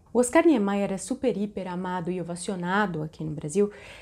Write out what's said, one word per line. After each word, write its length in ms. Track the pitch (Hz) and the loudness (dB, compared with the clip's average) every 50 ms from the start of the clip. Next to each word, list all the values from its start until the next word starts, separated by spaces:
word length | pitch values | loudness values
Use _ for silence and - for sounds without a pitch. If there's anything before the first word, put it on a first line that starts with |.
| _ _ | _ _
O 60 | - 226 | 2 2
Oscar 300 | 247 247 - 330 330 339 | 2 6 6 6 8 8
Niemeyer 440 | 294 233 202 196 202 202 202 196 | 6 6 4 2 2 0 0 -2
é 60 | 196 185 | -4 -6
super, 400 | - - 262 - - 254 180 196 | -6 -6 -6 -2 0 0 0 0
hiper 340 | 208 208 208 196 185 185 | -2 -4 -6 -8 -8 -8
amado 380 | 180 180 185 180 180 180 170 175 | -6 -6 -4 -4 -4 -4 -4 -4
e 100 | 185 180 | -4 -4
ovacionado 840 | 170 170 175 170 - - 196 180 175 175 190 208 214 196 170 156 156 | -6 -6 -8 -8 -6 -6 -6 -4 -2 0 0 2 0 0 -2 -4 -6
aqui 200 | 156 - - 160 | -8 -8 -8 -8
no 100 | 156 151 | -8 -8
Brasil, 360 | 147 - 147 147 196 202 202 - - - - - - | -8 -8 -2 0 2 2 2 0 -6 -18 -20 -20 -20